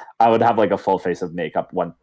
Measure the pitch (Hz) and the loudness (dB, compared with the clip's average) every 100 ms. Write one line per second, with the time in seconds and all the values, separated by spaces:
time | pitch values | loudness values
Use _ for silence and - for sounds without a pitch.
0 | - - 117 113 117 113 104 98 - 95 | -14 0 2 4 4 2 2 0 0 -2
1 | 92 87 90 87 80 90 - 92 85 - | -2 -4 -6 -6 -6 -6 -6 -4 -6 -6